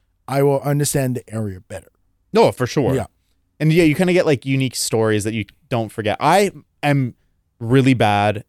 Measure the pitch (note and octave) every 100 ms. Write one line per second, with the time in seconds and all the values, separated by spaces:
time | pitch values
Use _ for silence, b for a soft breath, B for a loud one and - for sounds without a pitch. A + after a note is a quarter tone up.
0 | _ _ - C#3 C#3+ C#3 C#3+ C#3+ C#3+ D3
1 | C3 A#2+ - A2+ G#2 F#2 - G2+ - _
2 | _ _ _ G#3 E3 - B2 - A#2+ C3
3 | - _ _ _ _ - D#3 D#3+ E3 D3
4 | F3+ F3+ D#3+ C#3+ C3+ C3+ C3 - - A2+
5 | A2 G#2+ G#2 A2 G2 _ _ A#2+ A2 -
6 | G#2 - C#3+ F#3 G3+ D3 - _ D3 C#3
7 | B2 - _ _ _ _ A#2 C3+ C3 A#2+
8 | A2 G#2 G#2 G#2